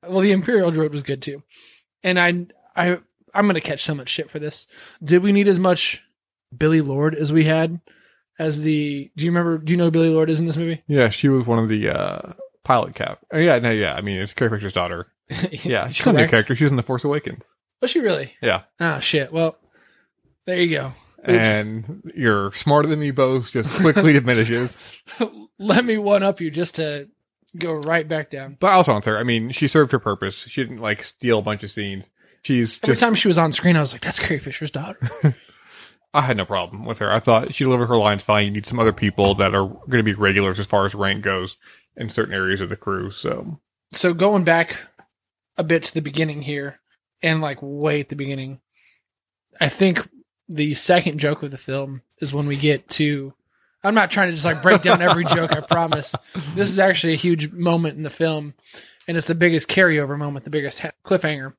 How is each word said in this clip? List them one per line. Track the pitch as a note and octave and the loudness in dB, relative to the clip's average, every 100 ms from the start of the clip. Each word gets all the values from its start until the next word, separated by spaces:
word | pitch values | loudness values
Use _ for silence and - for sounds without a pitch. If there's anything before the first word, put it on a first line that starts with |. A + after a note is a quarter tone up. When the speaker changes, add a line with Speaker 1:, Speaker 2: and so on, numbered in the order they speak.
Speaker 1:
Well, | - F#3 | -2 2
the | G3 | 4
Imperial | G3 F3 A#3+ F3 | 2 2 2 2
droid | D#3 D#3 | 0 -2
was | D3 | -4
good | C#3 C#3 | -6 -8
too, | C#3 C#3 - _ - _ _ _ | -8 -12 -16 _ -20 _ _ _
and | F#3 F3+ | -2 2
I, | F3 F3 F3 _ _ | 2 0 -6 _ _
I, | - F3 F3+ _ _ _ | -2 0 0 _ _ _
I'm | G3 G3+ | 0 2
gonna | F3 | 0
catch | - C#3+ | -4 -6
so | - | -4
much | D3 B2+ | -6 -6
shit | - D3+ | -8 -6
for | D#3 | -8
this. | D3 - - - - - | -10 -12 -16 -20 -20 -16
Did | D3 F3 | 2 4
we | G3 | 4
need | G3+ G3+ | 4 4
as | F#3 | 4
much | F#3 F3 - - _ _ _ _ _ B2 | 4 2 0 -6 _ _ _ _ _ -2
Billie | D#3 D#3+ | 2 2
Lourd | C#3+ C3+ D3+ | 2 0 -2
as | D#3 D3+ | -2 0
we | D#3 | 4
had | D#3 D#3+ E3 E3+ _ _ _ _ _ _ | 4 2 0 -4 _ _ _ _ _ _
as | D#3+ D3+ | -4 -2
the? | D#3 D3+ D3 C#3+ C#3 - | -2 -2 -2 -6 -10 -4
Do | |
you | D#3+ | 0
remember? | F3 E3+ D#3+ | 0 0 -2
Do | D#3 | 0
you | F3 | 2
know | |
who | E3+ | 4
Billie | D#3+ E3 | 4 4
Lourd | D#3+ D#3+ | 4 2
is | D#3+ | 2
in | E3 | 0
this | D#3 | -2
movie? | E3 D#3+ _ | -4 -6 _
Speaker 2:
Yeah, | C#3+ A#2 | 4 4
she | - C#3 | 4 2
was | C3+ A#2 | 2 2
one | A#2 | 2
of | A2+ | 2
the, | G#2+ G#2 | 0 0
uh, | - - F2+ - - C5+ _ | -2 -4 -6 -12 -16 -20 _
pilot | - B2+ - | 0 0 0
cap. | - - - _ | -6 -8 -10 _
Oh, | D#3 | 2
yeah, | E3+ B2+ | 4 4
no, | A#2+ | 4
yeah. | A2 F#2+ | 2 0
I | C#2 | -2
mean, | G2+ G2 | -4 -4
it's | G2+ | -6
Carrie | - A#2+ | -2 0
Fisher's | G#2+ G2+ | 0 -4
daughter. | - F2 F2 F2 _ _ | -4 -4 -6 -12 _ _
Speaker 1:
<laughs> | D3+ F3+ | -6 -6
Speaker 2:
Yeah, | - - A2+ - | -6 -2 -2 -2
she's | - - | 0 4
a | |
new | E3+ | 4
Speaker 1:
Correct. | - | 4
Speaker 2:
character. | A#2 G#2+ B2 | 2 2 2
She's | D3 | 2
in | C3+ | 2
The | |
Force | A2+ B2+ | -2 -4
Awakens. | D3 D3 - - - _ _ _ | -2 -4 -6 -14 -18 _ _ _
Speaker 1:
Was | B3+ | -2
she | E4+ | 0
really? | A#3 D#3+ C3+ _ | 0 -2 -4 _
Speaker 2:
Yeah. | A#2+ - - _ | -2 -2 -4 _
Speaker 1:
Oh | E3+ D3 | -4 -2
shit. | - D#3 C3+ | -2 -2 -2
Well, | D#3+ E3 - _ _ _ _ _ _ _ _ - | -2 -2 -4 _ _ _ _ _ _ _ _ -8
there | F3+ | 0
you | F3 D#3 | 0 0
go. | C3+ B2+ _ _ | -4 -12 _ _
Oops. | - | 0
Speaker 2:
And | A#2+ A2 G#2+ G#2+ A2 G#2+ F#3 E3 E3+ | 4 4 2 -2 -8 -10 -14 -14 -2
you're | B2 G#2 G2 | 2 2 0
smarter | - - D3 D3 | -4 2 2 2
than | D3+ | 0
me | D3 | -2
both. | C3+ C3 C3 A#2+ | 0 2 0 -2
Just | B2+ A2+ | -4 -4
quickly | - F3 D3+ D#3+ | 2 4 6 6
Speaker 1:
<laughs> | |
Speaker 2:
diminishes. | C#3+ B2 A#2+ A2 A#2 B2 - - - - - D#3+ - - _ | 6 4 2 2 0 -2 -8 -20 -20 -20 -6 -6 -6 -20 _
Speaker 1:
Let | G3+ F#3+ | 0 2
me | B3 G#3+ | 2 0
one | G#3 G3+ | 2 2
up | G3 G3 | 2 -2
you | E3 | -6
just | C#3+ E3+ - | -4 -6 -4
to | D#3 D3 C#3+ _ _ _ _ F3 | -6 -8 -12 _ _ _ _ -10
go | E3 | -6
right | D#3 D3 E3 D3+ | -6 -2 -2 -2
back | D#3+ D3 | -6 -6
down. | C#3 C3+ C#3 | -12 -14 -2
Speaker 2:
But | F3+ | 4
also | F#3+ E3 | 6 6
on | G#2+ | 2
her, | G#2+ G#2+ | 0 -2
I | |
mean, | B2 A#2 A2+ | 0 0 -2
she | C3 C#3+ | -2 2
served | D#3+ C#3 | 4 4
her | B2+ | 2
purpose. | A2 G2+ G#2 - - | -2 -4 -4 -8 -12
She | - | -8
didn't, | B2 B2 | -8 -6
like, | A2 G#2 | -6 -6
steal | - - B2 A2+ | -8 -8 0 2
a | |
bunch | G#2+ G#2 | 2 -6
of | G2+ | -6
scenes. | - G2+ G2 - _ _ _ | -8 -8 -8 -14 _ _ _
She's | - B2+ A2+ - | -2 0 0 -2
Speaker 1:
Every | - | 0
Speaker 2:
just | C3 | 2
Speaker 1:
time | A#3+ | 4
she | G#3+ G#3+ | 4 4
was | E3+ | 4
on | E3 | 2
screen, | - F3+ E3 | 2 4 4
I | |
was | C#3+ | 2
like, | - | -4
"That's | - - | -6 -4
Carrie | - D3+ | -4 -4
Fisher's | - C3 D3+ | -6 -10 -8
daughter." | C#3 E3 - A#2+ - | -8 -12 -8 -8 0
Speaker 2:
<laughs> | D#3 B2+ _ _ _ - - _ _ | 0 0 _ _ _ -20 -20 _ _
I | D3 | -2
had | C3 A#2 | 0 -2
no | F#2 | -2
problem | G2 F2 G2 A2 | -4 -4 -10 -10
with | A2+ | -6
her. | G2+ | 0
I | A2 | 0
thought | - A2+ B2 | 4 2 2
she | - | -2
delivered | C3 B2+ A#2+ | 0 2 2
her | A#2+ | 4
lines | G#2 G2+ | 4 0
fine. | - G#2+ G2+ | 0 0 0
You | |
need | G#2 G#2 | -4 -6
some | B2 | 0
other | A2+ | 2
people | G#2 G#2+ F#2+ G2 G2 | 2 -2 2 2 4
that | G2 | 2
are | G2 F#2+ - - | 2 0 -4 -2
gonna | B2+ | 0
be | G#2+ | 0
regulars | G2+ G2+ G2 G2 F#2 | 2 2 2 0 -2
as | G2+ | 0
far | G#2 G2 | 0 0
as | |
rank | G2+ G2 G2 | -2 -2 -2
goes | G2 F#2+ F#2 - _ - _ - | -2 -4 -6 -12 _ -20 _ -12
in | A2+ | -8
certain | - A2 | -4 -4
areas | G2 F#2 F#2+ | -2 -2 -2
of | F#2 | -4
the | G#2 | -8
crew. | - G2 G2 | -6 -6 -6
So, | G2 - - - D#3 _ _ _ | -8 -8 -6 -8 -14 _ _ _
Speaker 1:
So | - F3+ | -2 0
going | E3+ G3 G#3 | 2 2 2
back | E3+ E3 E3+ - - _ _ _ _ _ _ - | 2 2 0 -6 -16 _ _ _ _ _ _ -8
a | |
bit | E3 E3 | 0 0
to | D#3+ | 0
the | D#3+ | -6
beginning | C#3+ C#3 D#3+ D3 | -6 -4 -4 -4
here, | C#3+ D3 C#3 - _ _ _ _ | -8 -8 -10 -14 _ _ _ _
and, | E3+ D#3+ | -2 0
like, | D#3 C#3 | -2 -6
way | C#3 C#3+ D3+ D3 | -10 -4 -2 -2
at | C#3 | -4
the | D3 | -8
beginning, | C#3 C3+ C3 C3+ _ _ _ _ _ _ _ _ _ _ | -8 -8 -10 -14 _ _ _ _ _ _ _ _ _ _
I | D3+ | -4
think | - F#3+ E3+ - _ _ _ _ | 2 2 2 -4 _ _ _ _
the | D#3 D3+ | -6 -4
second | D3 - F3 E3+ D3+ | -2 2 2 2 -2
joke | D3 D3+ | -2 -2
of | D3 | -6
the | C3+ | -12
film | - C3+ C#3 C3+ _ _ | -8 -8 -8 -12 _ _
is | D3 | -8
when | C#3+ D3 | -4 -4
we | C#3+ | 0
get | D3 C#3 - | 0 0 -2
to, | - D3+ D3 C3+ - _ _ _ _ | -2 0 -2 -8 -16 _ _ _ _
I'm | G3 | 0
not | A3 F#3 | 2 2
trying | - F#3 | 2 0
to | |
just, | E3 | 0
like, | D#3+ E3 | -2 2
break | F3 G3 | 4 4
down | F3+ F3+ | 6 4
every | F3+ E3+ E3+ | 4 2 2
joke, | E3+ E3 | 0 0
I | D3 | -2
promise. | D#3 E3+ E3 D3+ C#3+ - _ | 0 0 0 -2 -4 -10 _
Speaker 2:
<laughs> | F#3+ C#3+ | -12 -10
Speaker 1:
This | E3+ G3 | -4 -2
is | F#3 | 2
actually | G3 F#3 E3+ | 2 2 0
a | D#3+ | 0
huge | F3 E3 D3+ | 0 0 -2
moment | F3 F3 E3+ E3 D3 | -4 0 0 0 -6
in | |
the | D3+ | -10
film, | - E3 D#3 D3 C#3 _ - - _ - | -2 -2 -2 -8 -16 _ -20 -20 _ -6
and | E3 | -4
it's | D3+ | -2
the | |
biggest | E3+ F3 E3 - | 2 4 2 0
carryover | - F#3 D#3 C#3+ C#3+ | 2 4 4 -2 -6
moment, | D3 C#3+ | -6 -8
the | C#3+ | -6
biggest | D3 C#3+ - | -6 -6 -8
ha-, | D#3+ - | -12 -14
cliffhanger. | - F#3+ D#3+ D3+ C3+ | -2 0 0 -6 -10